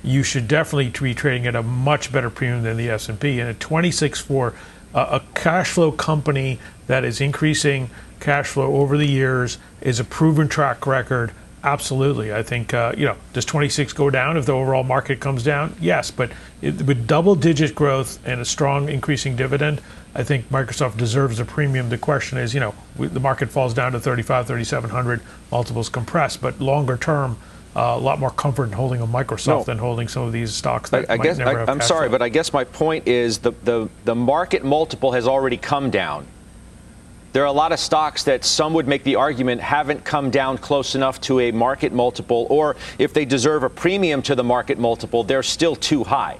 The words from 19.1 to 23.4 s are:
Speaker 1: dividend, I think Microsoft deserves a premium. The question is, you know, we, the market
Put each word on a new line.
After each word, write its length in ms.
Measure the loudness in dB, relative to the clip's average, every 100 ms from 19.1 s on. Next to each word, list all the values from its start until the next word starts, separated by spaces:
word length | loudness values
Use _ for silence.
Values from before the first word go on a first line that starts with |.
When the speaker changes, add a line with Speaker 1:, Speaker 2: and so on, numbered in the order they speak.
| -2 -2 -2
Speaker 1:
dividend, 460 | 0 0 0 -2 -8 -20 -10
I 100 | -6
think 240 | -2 -2 0
Microsoft 480 | -2 -2 -2 -2 0
deserves 420 | 0 2 0 0
a 60 |
premium. 460 | -4 -2 0 0 -2
The 80 | -2
question 400 | 0 -2 -2 -4
is, 160 | -2
you 60 | -2
know, 140 | -2 -6 -14 -6
we, 120 | -4
the 120 | 0
market 300 | 0 0